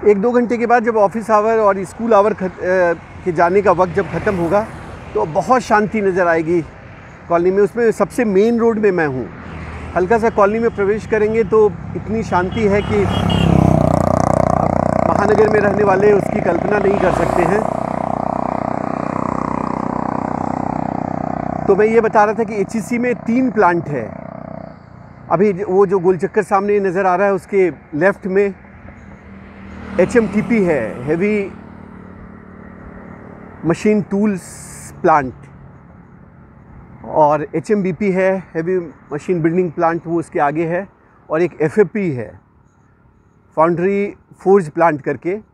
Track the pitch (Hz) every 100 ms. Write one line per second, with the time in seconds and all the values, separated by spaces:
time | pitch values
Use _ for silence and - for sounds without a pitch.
0 | 214 202 233 247 233 240 226 240 226 220
1 | 196 226 214 214 214 226 208 196 185 -
2 | 226 214 208 208 185 - 175 185 175 170
3 | - - 185 160 175 196 196 175 180 165
4 | 170 165 214 190 170 196 226 - - -
5 | - 208 214 160 170 254 - 214 208 220
6 | 196 185 175 165 160 175 151 - - -
7 | - - - 170 175 196 202 226 233 -
8 | 202 - 226 190 220 233 233 220 214 180
9 | 151 131 107 - - - - - - 175
10 | 180 226 226 220 202 220 226 - 196 214
11 | - 220 214 220 202 220 214 170 - 175
12 | - 220 214 180 185 233 214 202 202 214
13 | 196 - - - - 50 50 50 - -
14 | 50 - - - - - - 50 - 50
15 | - - 202 208 214 214 202 196 208 190
16 | 208 202 - - - 170 185 208 196 202
17 | 180 - 170 - - 202 50 50 50 50
18 | 50 50 50 50 50 50 50 50 - -
19 | 50 50 50 50 50 50 50 50 50 50
20 | 50 50 50 50 50 50 50 50 50 50
21 | 50 50 50 50 50 50 - 190 214 226
22 | 220 220 208 214 214 214 190 226 - 240
23 | 247 240 - 233 262 214 185 175 143 143
24 | 110 - - - 50 - - - - -
25 | - - - 165 208 180 202 185 202 196
26 | 175 185 170 220 185 196 202 208 196 180
27 | 190 180 202 190 - 202 180 139 - 147
28 | 180 190 196 190 202 185 - - - -
29 | - - - - - - - - - 196
30 | 185 247 214 202 185 226 180 147 110 87
31 | 127 165 208 214 196 - - - - -
32 | - - - - - - - - - -
33 | - - - - - - 151 165 220 214
34 | - 196 214 190 - - - - - -
35 | 180 156 131 - - - - - - -
36 | - - - - - - - - - -
37 | - - 147 151 151 160 - 208 185 160
38 | 208 185 190 190 - 165 165 185 165 -
39 | - 147 - 180 160 170 180 160 170 165
40 | 165 170 151 175 147 156 165 175 196 _
41 | _ _ _ 156 175 - 151 - 196 214
42 | 185 127 104 87 _ _ _ _ _ _
43 | _ _ _ _ _ - 160 170 185 202
44 | 202 - _ - 180 196 156 170 165 151
45 | 151 139 170 202 208